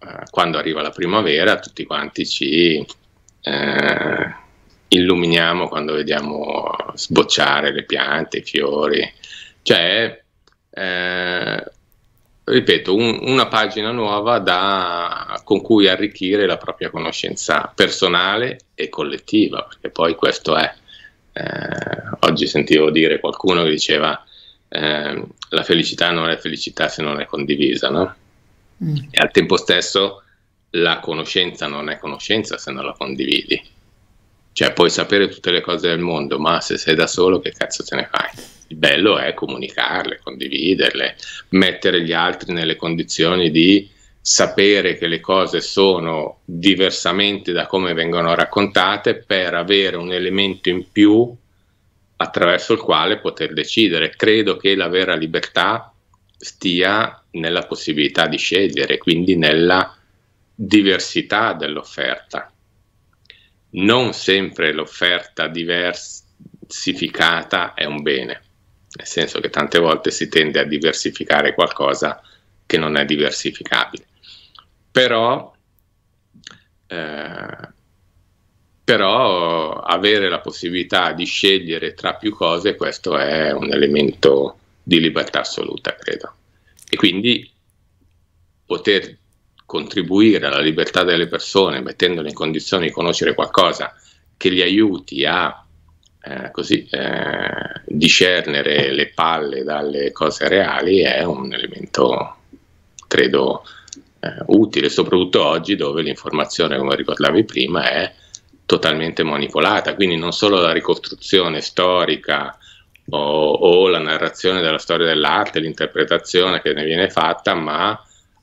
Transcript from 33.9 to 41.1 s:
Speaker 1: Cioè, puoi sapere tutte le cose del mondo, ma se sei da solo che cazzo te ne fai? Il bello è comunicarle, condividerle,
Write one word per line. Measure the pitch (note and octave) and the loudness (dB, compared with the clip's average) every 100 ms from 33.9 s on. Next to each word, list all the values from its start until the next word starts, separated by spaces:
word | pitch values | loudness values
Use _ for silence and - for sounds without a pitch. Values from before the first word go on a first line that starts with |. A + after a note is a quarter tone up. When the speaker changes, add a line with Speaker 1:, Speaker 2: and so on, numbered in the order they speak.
| _ _ _ _ _ _ | _ _ _ _ _ _
Speaker 1:
Cioè, | - - | -2 0
puoi | - E2+ | 2 2
sapere | - E2 G2+ F#2+ | 2 0 2 0
tutte | - F2+ | -2 -2
le | F2 | -2
cose | F2+ E2+ F2 | -2 -2 -2
del | E2+ | -2
mondo, | F2 D#2+ C#2+ C#2 | -2 -4 -2 -2
ma | D#2 E2 | 0 0
se | - E2 | -2 -4
sei | - D#2+ | 0 2
da | D#2+ | 2
solo | - F2+ F#2 | 2 4 2
che | - | -2
cazzo | - - - | -6 -6 -6
te | - C2+ | -6 -6
ne | - | -4
fai? | - - - - - _ | -4 -4 -10 -20 -20 _
Il | D#2+ | 0
bello | D2+ D2 G#2 E2 | 2 4 4 2
è | C2+ | 0
comunicarle, | - C#2 B1+ C2 - A#1+ F2 - - | -4 -8 -8 -8 -4 -2 -2 -6 -8
condividerle, | - C2 C2 C#2 E2 F#3 - C2 B1+ | -12 -10 -8 -2 0 2 2 0 -4